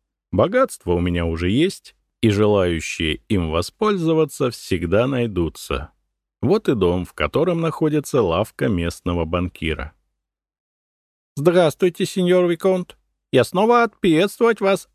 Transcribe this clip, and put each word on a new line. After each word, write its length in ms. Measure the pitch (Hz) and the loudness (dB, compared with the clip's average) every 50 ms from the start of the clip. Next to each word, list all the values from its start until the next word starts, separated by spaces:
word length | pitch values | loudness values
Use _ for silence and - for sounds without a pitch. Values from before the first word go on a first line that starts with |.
| _ _ _ _ _ _ | _ _ _ _ _ _
Богатство 600 | - 90 123 170 214 254 262 - - - - 90 | 0 2 2 2 2 0 0 0 -4 -6 -4 -2
у 80 | 87 87 | 0 0
меня 260 | 87 90 87 85 85 | 0 0 0 -2 -2
уже 240 | 82 82 80 87 90 | -2 -2 -2 -2 0
есть, 460 | 104 131 165 196 - - - - - _ _ _ _ _ | 0 2 0 0 -2 -6 -16 -20 -20 _ _ _ _ _
и 80 | - 113 | 0 2
желающие 920 | 101 101 107 104 104 101 92 90 85 80 78 - - - 85 78 76 - _ - | 2 4 4 4 4 4 2 2 0 -2 -4 -6 -6 -4 -4 -4 -4 -4 _ -2
им 200 | 110 92 85 80 | -2 -2 0 0
воспользоваться 1040 | 78 - - - - - 214 214 208 185 165 160 160 160 156 147 - - 143 123 | -2 -2 -4 -4 -4 -2 -2 0 0 0 0 0 0 0 0 -2 -2 -4 -4 -4
всегда 560 | - - - - - 85 87 82 90 104 120 | -4 -6 -6 -4 -4 -2 -2 0 0 2 2
найдутся. 840 | 135 139 127 120 113 98 87 85 78 - - - - 71 65 69 - _ _ _ _ _ _ _ _ _ _ | 0 -2 -2 -4 -4 -2 -2 -4 -4 -6 -10 -8 -6 -6 -6 -6 -10 _ _ _ _ _ _ _ _ _ _
Вот 260 | - 127 190 226 - | -2 0 0 0 0
и 80 | - 143 | 0 0
дом, 300 | 107 95 87 87 92 90 | 2 2 2 2 0 -4
в 80 | - - | -6 -4
котором 480 | - 76 76 - 135 160 185 170 170 | -4 -4 -2 0 0 0 0 -2 -2
находится 600 | 165 160 147 - 160 156 147 151 139 - - 131 | -2 -4 -4 -2 -2 -2 0 -2 -2 -2 0 0
лавка 460 | 110 87 80 90 110 - - - 143 | 0 2 0 0 -2 -4 -4 -4 -4
местного 560 | 127 104 85 85 85 - - - 90 87 85 82 | -2 -2 -2 -2 -4 -6 -6 -4 -4 -2 -2 -2
банкира. 720 | 80 85 87 90 90 - - 82 80 76 - - 80 - _ _ _ _ _ _ _ _ _ _ _ _ _ _ _ _ _ _ _ _ _ _ _ _ _ _ _ _ | -2 -2 -2 -2 -4 -6 -6 -6 -6 -6 -6 -8 -12 -14 _ _ _ _ _ _ _ _ _ _ _ _ _ _ _ _ _ _ _ _ _ _ _ _ _ _ _ _
"Здравствуйте, 680 | - 143 175 170 185 175 151 - - 196 180 170 - 196 | -2 2 4 4 4 4 2 2 0 0 -2 0 -2 -4
сеньор 400 | - - 190 180 175 180 180 180 | -4 -2 0 0 2 2 2 2
Виконт. 500 | 170 170 165 - 190 185 185 175 - - _ _ _ _ _ _ _ | 2 0 0 0 0 0 0 -2 -8 -14 _ _ _ _ _ _ _
Я 120 | - 131 117 | 2 2 2
снова 360 | - - 180 214 226 240 240 | 2 2 0 2 4 4 4
рад 200 | 233 226 - _ | 2 0 -2 _
приветствовать 600 | - 185 156 160 190 202 - - 240 233 226 - | 0 2 2 2 2 0 0 0 0 0 0 0
вас 300 | 208 190 196 - - _ | 0 0 0 -2 -4 _